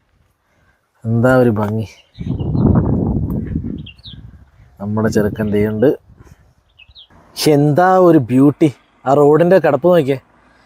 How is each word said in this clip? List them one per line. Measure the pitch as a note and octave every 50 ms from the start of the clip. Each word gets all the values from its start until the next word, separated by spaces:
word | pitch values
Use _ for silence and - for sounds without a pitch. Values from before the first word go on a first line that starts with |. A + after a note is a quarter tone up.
| _ _ _ _ _ _ _ _ _ _ _ _ _ _ _ _ _ _ _ _ - A2+
എന്താ | A2+ A#2 A2+ B2+ C3 B2+
ഒരു | B2 A#2+ A2 G#2
ഭംഗി. | G#2+ G#2 G#2+ A2 A2 - - _ _ _ _ - - - - - - - - - - - - - - - - - - - - - - - - - - - - - - - - - - - - _ - - - - - - - - - _ _ _ - _ _ -
നമ്മുടെ | G2 G#2 G#2 A2 A2 A2 -
ചെറുക്കൻ | A2 G#2 G#2 G2 - G#2+ G#2+ G2+
ദേ | G#2 G#2 G#2+
ഉണ്ട്. | G#2+ G#2+ A#3 C#4+ - - _ _ - _ - - - _ _ _ _ _ _ _ _ _ - _ - - - _ _ _ _ _
പക്ഷെ | - - - D3+ D3+ C#3+
എന്താ | D3 D3+ C#3+ F3 F3+ F#3 F#3 F#3 F#3 F3
ഒരു | E3 D#3+ B2 G#2+
ബ്യൂട്ടി, | B2+ C3 C#3 D3 C3 - E3 D3 - _ _ _ _ _ - B2+
ആ | C#3 D3
റോഡിൻ്റെ | C#3+ C#3+ D3+ D#3 E3+ F3 F#3+ F3+ D3
കിടപ്പ് | D#3+ C#3 C3 - F3
നോക്കിയേ. | F3+ E3+ C#3+ B2+ C#3 C3 _ _ _ _ _ _ _ _ _